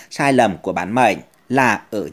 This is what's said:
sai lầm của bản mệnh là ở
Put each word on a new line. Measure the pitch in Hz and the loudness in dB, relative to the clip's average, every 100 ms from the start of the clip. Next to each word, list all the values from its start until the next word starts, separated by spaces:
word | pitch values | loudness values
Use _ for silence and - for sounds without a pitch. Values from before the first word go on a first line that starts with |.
| - | -14
sai | - 143 | -4 0
lầm | 127 110 82 | 4 2 0
của | 95 | -6
bản | 90 90 | -6 -4
mệnh | 120 120 82 - _ - | 0 2 0 -8 _ -4
là | 127 123 101 - | 0 2 0 -4
ở | 107 76 | -10 -10